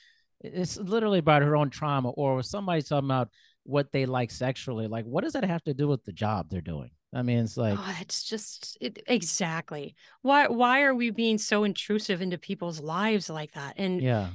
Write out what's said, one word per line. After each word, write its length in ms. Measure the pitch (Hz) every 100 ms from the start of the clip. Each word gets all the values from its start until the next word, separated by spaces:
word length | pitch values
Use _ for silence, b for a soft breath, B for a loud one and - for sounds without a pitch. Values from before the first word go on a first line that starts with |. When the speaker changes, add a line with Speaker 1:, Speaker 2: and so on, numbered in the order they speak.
| b b b _
Speaker 1:
it's 360 | - 180 180 -
literally 420 | 185 226 214 190
about 220 | 156 147
her 140 | 147 151
own 140 | 143
trauma, 400 | - 151 139 123
or 320 | 151 139 131
somebody 400 | - 202 190 165
talking 240 | - 147 139
about 240 | 131 120 b b b
what 280 | - 143 139
they 120 | 139
like 260 | 131 127 120
sexually. 560 | - 127 127 - 110 110
Like, 180 | 113 113
what 160 | 151
does 80 | 311
that 100 | 285
have 180 | 190 170
to 100 | 160
do 140 | 131 147
with 160 | 135
the 80 | -
job 380 | 82 107 104 76
they're 100 | 90
doing? 300 | 82 76 62 _ -
I 80 | 127
mean, 160 | 123 120
it's 180 | 113 123
like 220 | 113 101
Speaker 2:
Oh, 160 | 190 170
it's 200 | 202 -
just, 540 | - 220 - - - -
it, 200 | 247 - -
exactly. 880 | 240 165 - 170 165 - 151 143 - b b
Why, 260 | 254 285 285
why 340 | 233 240 262
are 120 | 285
we 140 | 247 240
being 300 | 220 226 214
so 260 | - 208
intrusive 560 | 208 - - 214 214 175
into 160 | 185 175
people's 440 | - 196 175 156
lives 480 | 151 170 220 208 165
like 220 | 156 151
that? 220 | 160 139 -
And 240 | 190 180
Speaker 1:
Yeah. 260 | 131 110 92